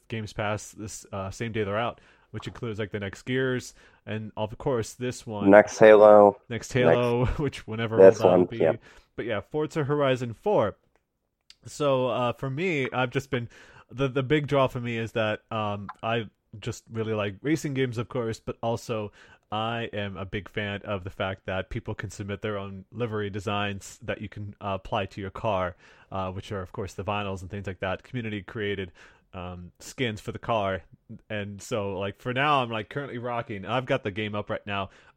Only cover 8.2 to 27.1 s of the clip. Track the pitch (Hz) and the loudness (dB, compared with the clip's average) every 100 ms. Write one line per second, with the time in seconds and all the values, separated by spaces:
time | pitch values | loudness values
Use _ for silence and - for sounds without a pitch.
8.2 | 101 90 90 113 80 - - - _ - | 6 4 2 2 0 0 -8 -20 _ -8
9.2 | 113 104 - 151 151 165 135 147 139 131 | -4 -4 -4 -4 -4 -2 -2 0 2 0
10.2 | 123 113 208 190 107 - _ _ _ _ | -4 -6 0 2 2 -2 _ _ _ _
11.2 | _ _ _ - 117 - 147 131 127 113 | _ _ _ -20 -14 -2 0 2 2 0
12.2 | 123 117 135 135 190 151 127 123 127 139 | -2 -2 -6 -4 -2 -2 -2 -2 -2 -2
13.2 | 135 127 117 - - - - 117 139 127 | -4 -4 -6 -14 -20 -20 -14 -4 -2 -2
14.2 | 127 151 143 139 131 131 120 117 113 117 | 2 0 2 2 2 0 -6 -4 -4 -2
15.2 | 107 107 - 110 107 101 98 - 110 117 | -2 -2 -4 -4 -4 -4 -10 -8 -4 -2
16.2 | 104 _ _ 107 120 110 - 113 110 107 | -4 _ _ -12 -10 -10 -10 -6 -2 -2
17.2 | 101 98 139 156 156 131 131 113 117 131 | -2 -4 -2 -2 -2 -2 -2 -2 -6 -4
18.2 | 113 110 - - 117 117 - 110 104 - | -4 -6 -8 -6 -4 -4 -4 -6 -6 -12
19.2 | - - - 107 110 117 117 104 101 90 | -20 -20 -8 -4 -4 -4 -6 -6 -6 -6
20.2 | 95 107 90 - 104 101 - 101 92 - | -8 -8 -8 -6 -6 -6 -6 -6 -6 -6
21.2 | 98 101 - 95 95 117 - 104 104 - | -4 -4 -6 -6 -4 -8 -8 -10 -10 -10
22.2 | 101 101 107 101 98 98 92 107 120 107 | -8 -6 -6 -6 -8 -12 -14 -8 -6 -4
23.2 | 101 101 104 101 101 98 - - 107 104 | -6 -6 -4 -2 -4 -6 -12 -14 -8 -8
24.2 | 104 - 104 - 101 95 - 117 98 - | -8 -12 -12 -10 -6 -6 -4 -6 -6 -8
25.2 | 95 - 113 95 90 - - - - 98 | -12 -6 -2 -2 -2 -6 -20 -20 -12 -8
26.2 | 95 92 - 101 90 - 95 - 95 | -6 -8 -10 -10 -10 -10 -10 -8 -6